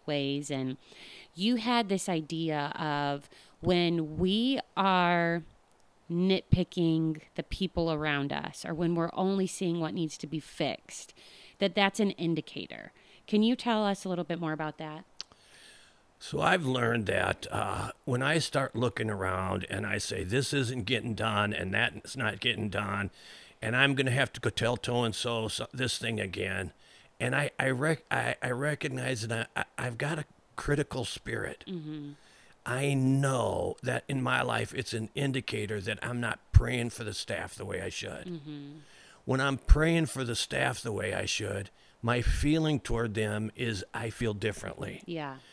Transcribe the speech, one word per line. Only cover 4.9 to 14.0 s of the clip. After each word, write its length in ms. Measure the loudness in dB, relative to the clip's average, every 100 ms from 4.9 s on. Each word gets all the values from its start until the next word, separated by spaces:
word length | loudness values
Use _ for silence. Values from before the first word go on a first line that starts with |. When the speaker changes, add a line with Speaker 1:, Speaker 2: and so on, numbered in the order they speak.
| 6 6 4 4 0 -4 -14 _ _ _ _ -4
Speaker 1:
nitpicking 1120 | 2 4 4 4 2 4 2 2 4 2 -2 -6 -8
the 80 |
people 480 | -6 -4 -2 0 0
around 400 | 0 0 0 0
us 340 | -2 -6 -8 -6
or 80 |
when 220 | -2 0 2
we're 140 | 0
only 340 | 0 0 2 0
seeing 320 | -2 -2 0
what 140 | -2
needs 240 | -2 -4 -4
to 100 | -6
be 120 | -6
fixed, 760 | -6 -4 -4 -4 -10 -16 -16 -20 -20 -20 -16 -2
that 160 | 0 4
that's 240 | 4 4
an 120 | 0
indicator. 800 | 2 0 0 -4 -10 -12 -12 -16 -20 -20 -20 0
Can 160 | 4
you 120 | 4 4
tell 300 | 2 2 2
us 200 | 0